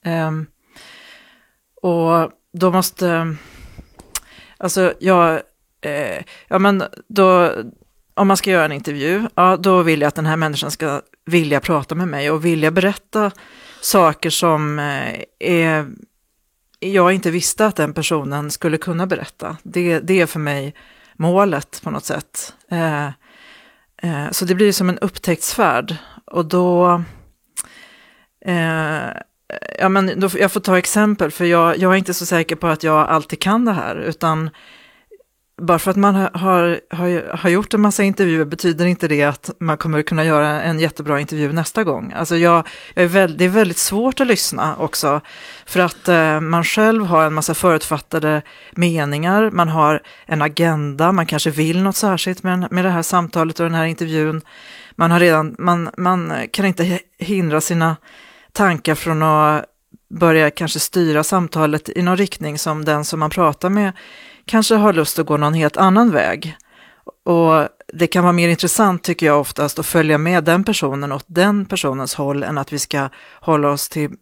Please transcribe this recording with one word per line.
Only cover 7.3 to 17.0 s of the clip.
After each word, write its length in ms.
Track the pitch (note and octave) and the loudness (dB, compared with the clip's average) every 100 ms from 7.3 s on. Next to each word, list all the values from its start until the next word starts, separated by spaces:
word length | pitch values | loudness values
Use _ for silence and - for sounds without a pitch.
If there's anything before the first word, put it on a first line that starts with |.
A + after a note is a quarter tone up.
| F3+ E3+ - A#2 - _ _ _ | 6 4 0 -10 -16 _ _ _
om 140 | - G3 | -2 2
man 100 | F#3+ | 2
ska 140 | - | 2
göra 140 | F3+ D#3 | 0 0
en 60 | |
intervju, 560 | C#3 - C#3+ C#3+ F#3+ A3+ - | -4 -8 -6 -2 -2 -2 2
ja, 220 | F3+ F#3 | 4 4
då 240 | F#3 F#3 | 4 4
vill 200 | E3 D#3+ | 4 2
jag 60 | D3 | 0
att 80 | D#3 | 0
den 100 | D#3 | -2
här 120 | D#3 | 0
människan 340 | D#3 D3+ D3 | -2 -4 -6
ska 300 | - D#3+ C#3+ - _ - | -6 -6 -6 -10 _ -2
vilja 340 | F3 D#3 C#3+ | 0 2 -2
prata 360 | - D#3 C3+ D#3 | 0 -2 -2 -6
med 120 | F#3 | -4
mig 240 | D3 C#3+ | -4 -2
och 140 | D#3 E3+ | -2 0
vilja 260 | D#3+ D#3 | 0 0
berätta 600 | E3+ F#3+ G3 _ A3 G#3 - - - - - | 2 0 -4 _ -4 -4 -4 -20 -20 -20 -10
saker 480 | - G3 E3 D3+ E3+ | 0 4 4 2 -4
som, 500 | - E3+ D#3 D3+ D3 | -2 0 0 -2 -4
eh, 440 | D3 C#3 B2 - - _ | -4 -4 -6 -10 -14 _
är, 460 | - F3 D#3+ D#3 C#3+ - - _ _ _ _ _ _ _ | -2 0 0 -2 -4 -14 -20 _ _ _ _ _ _ _
jag 320 | F3+ G3 | -2 2